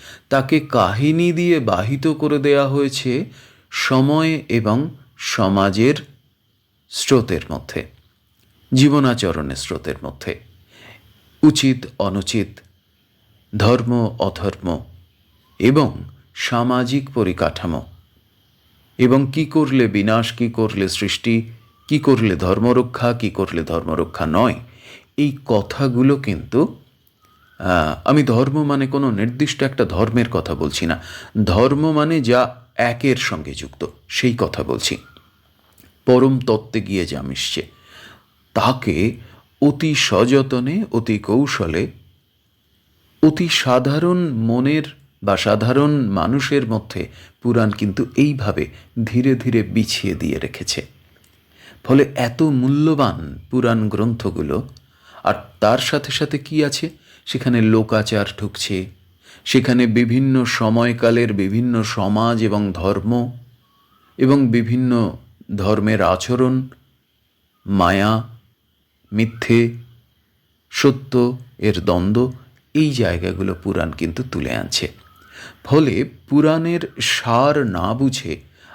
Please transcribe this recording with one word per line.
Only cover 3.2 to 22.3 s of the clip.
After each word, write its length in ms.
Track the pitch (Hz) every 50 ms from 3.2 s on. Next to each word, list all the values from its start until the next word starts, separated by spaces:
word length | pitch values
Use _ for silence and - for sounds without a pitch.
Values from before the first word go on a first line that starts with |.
| 202 - - - - - _ _ _ _
সময় 720 | - - - - 131 131 135 143 147 156 160 160 160 151 - -
এবং 400 | - 117 113 107 110 123 151 175 - - - _ _ -
সমাজের 800 | - - - - 107 95 98 98 95 98 95 104 117 135 147 - - - - _ _ _ _ _ _ _ _ _ _ _ _ _ _ _
স্রোতের 520 | - - - - 139 123 113 - 92 76 - -
মধ্যে, 340 | 76 67 - - - - - - _ _ _ _ _ _ _ _ _ _ _ _ _ _ _ - 131
জীবনাচরণের 840 | 131 139 147 143 147 135 127 120 117 101 90 82 80 73 67 69
স্রোতের 400 | - - - 82 - - - - - -
মধ্যে, 360 | 69 67 - - - - - - - _ _ _ _ _ - - - - - _ _ _ _ _ _ _ _ -
উচিত 420 | 151 - - - 131 127 120 - - - -
অনুচিত, 600 | 98 98 92 101 95 - - 110 98 - - - - _ _ _ _ _ _ _ _ _ _ _ _ _ _ _ _ _ - 104
ধর্ম 580 | 104 110 123 123 117 120 123 120 113 104 - -
অধর্ম 600 | - 98 - - 101 98 - - - 87 82 73 - - - - _ _ _ _ _ _ _ _ _ _ _ -
এবং 440 | 95 120 139 156 143 95 - - - - - - _ _ -
সামাজিক 760 | - - - 127 117 120 127 127 127 127 120 131 143 135 135
পরিকাঠামো 760 | - 120 104 92 90 - 85 80 - - - 85 80 64 - - - - _ _ _ _ _ _ _ _ _ _ _ _ _ _ _ _ _ _ _ -
এবং 340 | 127 123 127 135 143 135 135
কি 120 | 160 156
করলে 420 | 151 - 160 151 131 131 131 120 107
বিনাশ, 440 | 98 107 98 110 110 117 113 113 -
কি 160 | - 120 113
করলে 400 | 117 - 110 104 101 98 95 92
সৃষ্টি, 640 | - - 104 98 - - - 120 113 113 110 113 - - _ _ _ _ _ -
কি 120 | 151 147
করলে 360 | 147 143 131 117 113 104